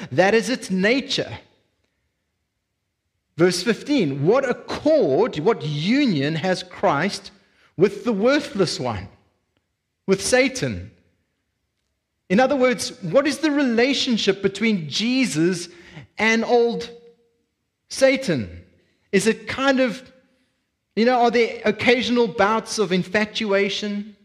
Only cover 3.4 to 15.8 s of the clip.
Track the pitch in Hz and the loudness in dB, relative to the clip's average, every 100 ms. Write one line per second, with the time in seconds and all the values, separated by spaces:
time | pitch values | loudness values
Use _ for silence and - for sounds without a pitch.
3.4 | 180 180 233 208 - 294 156 139 147 254 | 0 2 -2 -4 0 0 0 0 2 2
4.4 | 262 - - - 294 311 175 139 247 156 | 2 -4 -8 -4 2 2 4 2 0 0
5.4 | 170 190 143 147 175 269 285 156 139 160 | 0 0 -2 -4 0 2 2 0 -2 -2
6.4 | 190 180 - - 196 143 190 - - _ | -2 -4 -6 -2 0 0 -2 -6 -16 _
7.4 | _ _ _ - 202 - 233 196 240 285 | _ _ _ 0 0 0 -4 0 2 2
8.4 | 285 190 180 - 123 104 - _ _ _ | -2 -2 -2 -2 -6 -6 -10 _ _ _
9.4 | _ _ _ _ _ _ - 190 - 254 | _ _ _ _ _ _ -2 -2 2 2
10.4 | 262 - 135 90 101 _ _ _ _ _ | 2 -2 -6 -6 -10 _ _ _ _ _
11.4 | _ _ _ _ _ _ _ _ - 190 | _ _ _ _ _ _ _ _ -2 2
12.4 | 262 277 254 233 - - 170 254 285 285 | 2 4 2 0 -6 -8 0 2 2 0
13.4 | 311 285 269 226 254 269 - 220 - 190 | 0 2 2 2 2 2 0 0 0 0
14.4 | 196 - 226 202 147 - 226 262 226 151 | -2 0 0 0 -4 -4 -2 0 0 2
15.4 | 170 180 - - | 0 0 -8 -18